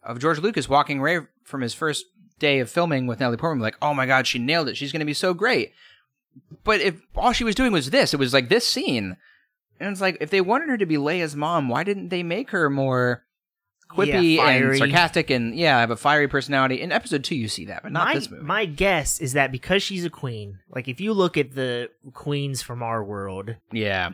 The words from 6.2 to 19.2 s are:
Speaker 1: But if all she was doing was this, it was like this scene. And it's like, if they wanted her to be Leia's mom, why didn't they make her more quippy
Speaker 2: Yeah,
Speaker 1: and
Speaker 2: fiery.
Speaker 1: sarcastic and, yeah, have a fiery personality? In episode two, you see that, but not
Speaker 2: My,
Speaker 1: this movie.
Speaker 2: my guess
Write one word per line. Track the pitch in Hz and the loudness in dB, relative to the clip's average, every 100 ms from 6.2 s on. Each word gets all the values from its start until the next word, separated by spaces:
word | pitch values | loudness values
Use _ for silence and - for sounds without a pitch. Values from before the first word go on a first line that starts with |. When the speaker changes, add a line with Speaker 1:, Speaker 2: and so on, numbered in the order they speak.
| _ - _ - | _ -20 _ -10
Speaker 1:
But | 220 214 | 0 2
if | 165 165 _ - | 2 -2 _ -2
all | 233 | 0
she | 233 | 2
was | 233 | 0
doing | 196 262 | 2 2
was | 190 131 | 2 2
this, | 254 196 | 2 2
it | 147 | 2
was | 135 | 2
like | 135 123 | 2 4
this | - 240 | 2 2
scene. | - 339 123 98 90 _ _ _ _ _ _ | 0 0 -2 -2 -8 _ _ _ _ _ _
And | 190 | -8
it's | 190 | -2
like, | 190 175 | -2 -2
if | 151 | 0
they | 196 | 2
wanted | 180 240 320 | 2 0 0
her | 247 | -2
to | 185 | 0
be | 156 | 0
Leia's | 143 180 160 143 | 0 0 -2 -4
mom, | 147 170 135 | -2 0 0
why | 120 | -2
didn't | 175 202 180 | -2 -4 -4
they | 175 | -4
make | 170 180 269 | -2 -4 -4
her | 196 156 | 0 0
more | 139 135 127 123 120 _ _ _ _ _ _ _ | 2 0 2 2 0 _ _ _ _ _ _ _
quippy | - 196 165 170 160 | 0 2 4 4 6
Speaker 2:
Yeah, | 156 | 6
Speaker 1:
and | 131 | 6
Speaker 2:
fiery. | 135 135 | 4 4
Speaker 1:
sarcastic | 135 165 170 170 156 | 4 4 4 2 0
and, | 131 117 117 | 0 0 0
yeah, | 170 131 | 4 4
have | 117 | 4
a | 117 | 0
fiery | 143 151 143 | 2 4 4
personality? | 143 127 139 131 131 | 0 0 0 2 0
In | 165 | -2
episode | 202 240 151 | -2 0 -4
two, | 135 | -2
you | 156 107 | -4 -4
see | - 92 | -6 -10
that, | - | -12
but | - | -6
not | 143 196 | -2 0
Speaker 2:
My, | |
Speaker 1:
this | 320 - | 0 -4
movie. | 104 | -12
Speaker 2:
my | 147 196 208 | -4 -2 -2
guess | 143 190 175 135 - | 0 0 2 0 -4